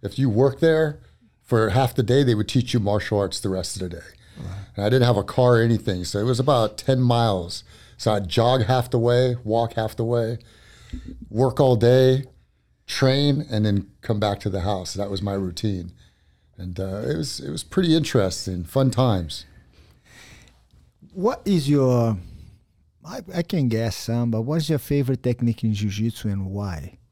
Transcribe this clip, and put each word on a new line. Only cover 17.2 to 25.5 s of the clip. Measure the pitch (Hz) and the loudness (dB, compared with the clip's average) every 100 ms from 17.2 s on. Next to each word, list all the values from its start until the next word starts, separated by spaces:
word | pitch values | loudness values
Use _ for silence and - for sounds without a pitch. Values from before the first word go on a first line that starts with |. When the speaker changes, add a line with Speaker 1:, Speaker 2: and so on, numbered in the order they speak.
| 147 - | -6 -8
Speaker 1:
it | - | -10
was | 156 | -10
pretty | - - 175 160 | -6 -2 2 2
interesting, | 151 123 95 - - 90 | 2 0 0 -2 -8 -8
fun | 85 135 131 | -4 0 0
times. | 120 127 98 82 - - - _ _ _ _ _ - - - - _ _ _ _ _ - | 2 2 2 -2 -10 -16 -20 _ _ _ _ _ -20 -20 -20 -20 _ _ _ _ _ -20
Speaker 2:
What | 190 202 254 | -4 -2 -2
is | 202 185 139 | 0 0 4
your, | 147 131 123 117 104 85 - - - _ _ _ _ | 2 4 4 2 -2 -6 -18 -20 -20 _ _ _ _
I, | 165 233 190 | -16 -14 -8
I | 175 | -6
can | 165 185 131 | -2 0 0
guess | 110 113 - | 0 -2 -4
some, | - 117 120 | -4 -2 0
but | 110 | -2
what's | 117 160 147 | -2 -4 -2
your | 156 | -4
favorite | - 143 131 131 | 0 -2 0 -2
technique | 127 120 117 | -2 0 -2